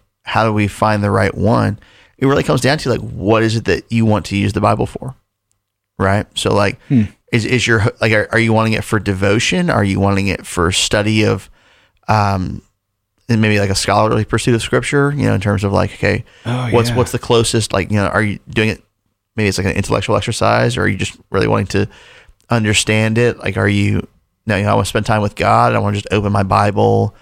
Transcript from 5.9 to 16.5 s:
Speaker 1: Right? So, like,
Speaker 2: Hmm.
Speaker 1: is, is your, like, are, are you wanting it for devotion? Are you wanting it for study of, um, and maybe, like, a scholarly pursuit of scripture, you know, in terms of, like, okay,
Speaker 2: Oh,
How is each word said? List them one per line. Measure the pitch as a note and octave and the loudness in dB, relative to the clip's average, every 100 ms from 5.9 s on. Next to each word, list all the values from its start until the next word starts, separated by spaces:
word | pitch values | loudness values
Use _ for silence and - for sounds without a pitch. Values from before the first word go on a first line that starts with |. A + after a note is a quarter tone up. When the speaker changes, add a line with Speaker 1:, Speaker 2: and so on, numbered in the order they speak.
| - | -2
Speaker 1:
Right? | F#2+ G#2 - - | 0 0 -2 -4
So, | A#2+ | 0
like, | G#2 G2+ - - | 2 0 -2 0
Speaker 2:
Hmm. | C3 G2+ - _ | 2 0 -4 _
Speaker 1:
is, | A#2 G#2 | -2 0
is | A#2+ - | 0 2
your, | A2+ A2 - | 2 0 0
like, | A2+ | 0
are, | G#2+ - | 2 2
are | A2+ | 0
you | A2+ | 2
wanting | A2 A2 | 2 2
it | A2+ | -2
for | - A2 | -2 -2
devotion? | G2+ F#2+ G2+ A2+ - F3+ F3 | -2 0 0 0 0 0 0
Are | A2 | 2
you | G2+ F#2+ | 2 2
wanting | G2 G2 G2 | 0 0 -2
it | - - | -4 -6
for | - E2+ | -2 0
study | - - G#2+ G#2 G#2+ G#2 | 0 0 0 0 2 0
of, | G#2 - _ _ _ _ _ - | 0 -6 _ _ _ _ _ -2
um, | G#2+ G2+ F#2+ F#2 - - _ _ _ _ _ - | 0 2 0 -4 -8 -14 _ _ _ _ _ -2
and | A2+ | 2
maybe, | G#2+ G#2 | 2 2
like, | G2 | 0
a | F#2+ | 0
scholarly | - G2+ A2 A2+ G#2 | 2 2 2 0 0
pursuit | A#2 - A#2 | -2 0 0
of | |
scripture, | - B2+ B2 C#3+ C#3+ D3 | 0 -2 0 0 0 0
you | G#2+ | 0
know, | |
in | G#2 | 0
terms | G#2 G2+ | 0 0
of, | G2+ | 0
like, | G2 G2 | 0 -2
okay, | - G2 G2 - - | -2 -2 -2 -6 -12
Speaker 2:
Oh, | A2+ | -8